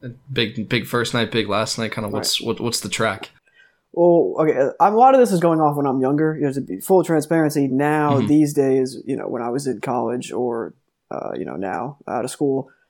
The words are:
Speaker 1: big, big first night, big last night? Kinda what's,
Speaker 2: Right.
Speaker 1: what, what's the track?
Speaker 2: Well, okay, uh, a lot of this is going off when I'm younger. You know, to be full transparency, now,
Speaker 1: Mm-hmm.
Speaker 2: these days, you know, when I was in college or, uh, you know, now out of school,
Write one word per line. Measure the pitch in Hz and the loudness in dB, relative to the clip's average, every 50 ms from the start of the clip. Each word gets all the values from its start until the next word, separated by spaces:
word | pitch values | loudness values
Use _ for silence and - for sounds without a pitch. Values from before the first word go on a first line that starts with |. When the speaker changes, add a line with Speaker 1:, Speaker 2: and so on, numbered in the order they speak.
| - 120 - - _ - | -16 -16 -16 -16 _ -8
Speaker 1:
big, | 131 120 117 104 - 110 104 | -4 -4 -2 -2 -4 -8 -6
big | - 127 117 - | -2 -2 -2 -2
first | - - 120 120 - - | -2 -2 -2 -2 -2 -2
night, | 120 110 107 | -2 -2 0
big | - 113 107 | -2 -2 -2
last | 98 98 104 110 - - | -2 -2 -2 -2 -2 -4
night? | - 113 107 - | -6 -6 -6 -6
Kinda | 120 110 104 | -6 -6 -6
what's, | 101 104 104 - - - | -6 -4 -4 -4 -4 -4
Speaker 2:
Right. | - | -4
Speaker 1:
what, | 113 113 - | -4 -4 -4
what's | 107 120 113 - | -4 -4 -4 -4
the | - 98 | -6 -6
track? | - - 113 107 95 95 - - _ _ _ _ _ _ _ _ _ _ _ _ - | -4 -2 -2 -2 -2 -4 -10 -16 _ _ _ _ _ _ _ _ _ _ _ _ 0
Speaker 2:
Well, | 170 170 175 170 170 131 90 - - | 4 4 6 6 6 4 2 0 0
okay, | 160 156 - | 0 2 2
uh, | 127 139 131 - - | 2 0 0 2 2
a | 170 202 | 2 4
lot | 214 226 254 262 269 | 6 6 6 6 8
of | 262 | 6
this | 247 202 | 6 4
is | 190 170 | 4 2
going | 175 170 160 160 | 2 2 2 4
off | 156 147 147 | 2 2 2
when | 147 143 | 0 0
I'm | 139 127 135 | 0 0 0
younger. | 131 135 143 147 156 156 156 | 0 0 2 2 0 0 0
You | 156 147 | -2 -2
know, | 139 131 | -2 -2
to | 139 | -4
be | - - 90 95 | -6 -8 -10 -10
full | - - 190 180 165 | 0 4 4 4 4
transparency, | - 165 156 143 - 170 165 156 147 - 147 139 | 4 0 0 0 0 0 2 2 2 2 0 0
now, | 135 127 135 143 151 151 151 151 147 143 | 0 0 0 0 2 2 2 2 2 2
Speaker 1:
Mm-hmm. | 139 139 | 2 2
Speaker 2:
these | 143 147 156 156 147 147 | 4 4 4 4 4 2
days, | 147 135 135 131 135 131 127 123 - - | 2 2 4 2 2 0 -2 -4 -10 -8
you | - 135 | -6 -6
know, | 113 101 | -6 -6
when | 95 - 117 | -6 -6 -4
I | 117 120 | -4 -4
was | 120 143 139 | -4 -4 -4
in | 131 120 104 | -4 -6 -4
college | - 135 123 123 117 113 120 127 120 - | -4 -4 -2 -2 -2 -2 -4 -4 -6 -6
or, | - 113 123 123 117 113 110 - - _ _ _ _ _ _ _ | -6 -4 -4 -2 -4 -4 -6 -8 -10 _ _ _ _ _ _ _
uh, | - - - - - | -10 -8 -8 -8 -8
you | - - | -8 -8
know, | - 64 | -8 -8
now | 85 98 95 82 85 117 143 147 - - | -8 -6 -6 -6 -6 -8 -8 -10 -14 -10
out | - 101 120 110 | -8 -6 -6 -6
of | 123 | -6
school, | - - 151 139 135 135 - - _ _ _ _ | -4 -2 -2 0 0 -2 -4 -8 _ _ _ _